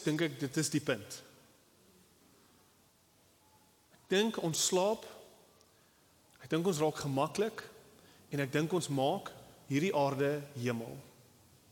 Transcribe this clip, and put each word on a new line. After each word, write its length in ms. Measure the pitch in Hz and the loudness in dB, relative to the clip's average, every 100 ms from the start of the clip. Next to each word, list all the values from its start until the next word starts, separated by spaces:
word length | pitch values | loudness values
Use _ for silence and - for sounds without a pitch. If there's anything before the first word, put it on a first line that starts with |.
dink 160 | - 151 | 0 0
ek 160 | 165 135 | 0 -2
dit 180 | 139 156 | -2 0
is 140 | 151 | 0
die 120 | 147 | 0
punt. 320 | - 117 98 - - - - - _ _ - - - _ - - - - _ _ _ _ _ _ _ _ _ _ _ _ _ - | 0 -2 -4 -14 -18 -20 -20 -20 _ _ -20 -20 -20 _ -20 -20 -20 -20 _ _ _ _ _ _ _ _ _ _ _ _ _ -20
Ek 20 | - | 0
dink 300 | 185 220 - 165 | 4 4 2 0
ons 200 | 151 - | 0 2
slaap, 340 | 185 190 214 - - - - - - - _ _ _ _ _ _ - | 4 4 2 -4 -18 -20 -20 -20 -20 -20 _ _ _ _ _ _ -20
ek 80 | - | -4
dink 140 | 160 175 | 0 0
ons 120 | 156 | 2
raak 180 | 156 156 | 0 0
gemaklik 640 | 143 135 147 143 220 - - - - - - - - | -2 0 0 0 -2 -4 -14 -18 -20 -20 -20 -20 -8
en 140 | 143 | -4
ek 80 | 135 | 0
dink 200 | 147 156 | 0 2
ons 160 | 180 - | 0 0
maak 440 | 139 131 196 - - - - - | 2 2 0 -4 -14 -20 -20 -4
hierdie 280 | 139 185 147 | 0 2 2
aarde 400 | 139 135 143 147 143 127 | 2 2 0 0 -4 -4
hemel. 340 | 120 117 117 139 - - - - - - - | -2 -2 -4 -10 -16 -20 -20 -20 -20 -20 -20